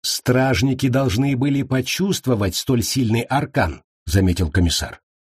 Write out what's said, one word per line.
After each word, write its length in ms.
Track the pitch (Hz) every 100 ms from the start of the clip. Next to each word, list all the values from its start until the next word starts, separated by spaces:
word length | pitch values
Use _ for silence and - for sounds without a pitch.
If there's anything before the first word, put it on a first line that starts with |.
«Стражники 840 | - - - 127 131 127 135 131 135
должны 460 | 127 135 113 139
были 280 | 131 143 139
почувствовать 920 | - 131 127 - 190 180 131 117 98 -
столь 260 | - 123
сильный 400 | 101 139 117 113
аркан», 600 | - 135 156 - 95 69 _ _
заметил 460 | - 101 92 87 82
комиссар. 500 | 92 87 - 80 - _ _